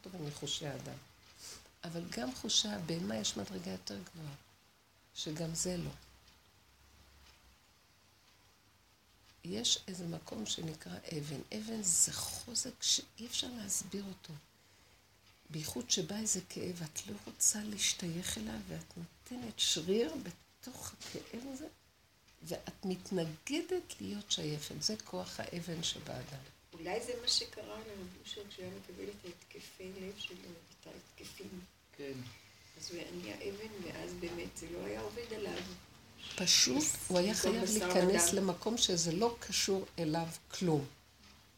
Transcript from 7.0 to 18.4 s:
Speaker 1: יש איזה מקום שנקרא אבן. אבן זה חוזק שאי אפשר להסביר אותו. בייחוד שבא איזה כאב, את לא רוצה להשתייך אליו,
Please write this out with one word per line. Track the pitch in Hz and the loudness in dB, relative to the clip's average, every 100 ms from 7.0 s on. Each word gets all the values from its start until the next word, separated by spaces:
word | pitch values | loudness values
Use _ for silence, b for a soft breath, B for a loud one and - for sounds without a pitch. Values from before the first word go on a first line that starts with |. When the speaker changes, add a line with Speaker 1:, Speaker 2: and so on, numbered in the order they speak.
| - - - - - - _ _ _ _ _ _ - - - _ _ - _ _ _ _ - - | -20 -20 -20 -20 -20 -20 _ _ _ _ _ _ -20 -20 -20 _ _ -20 _ _ _ _ -20 -14
Speaker 1:
יש | 165 196 240 - - | -6 2 4 4 2
איזה | 180 170 | -4 -2
מקום | 160 - 220 214 | -4 -4 -4 -2
שנקרא | - 165 156 175 175 - 160 | 0 -2 -4 -8 -10 -6 -4
אבן. | 147 143 - 214 | -2 -4 -4 -6
אבן | 214 226 | -4 0
זה | 196 - - | 6 6 6
חוזק | - - - - 233 254 - | 4 -4 -4 -4 -2 -2 0
שאי | - - - - 233 | 4 4 2 -10 -4
אפשר | - 269 240 | -2 -2 -2
להסביר | 202 - 202 196 | -2 -2 -2 -4
אותו. | 196 180 - 151 - - B B B B _ _ - - - | -6 -10 -12 -14 -14 -20 B B B B _ _ -20 -20 -10
בייחוד | 156 151 - 240 | -6 -4 -2 2
שבא | - 160 202 | 2 2 0
איזה | 214 190 - | 2 2 0
כאב, | - 180 175 | -4 -4 -4
את | 156 - - | -6 -6 -8
לא | 208 - | -8 -8
רוצה | - - 214 | 2 4 4
להשתייך | 208 208 - - 175 165 185 | 0 2 2 2 0 0 -2
אליו, | - | -2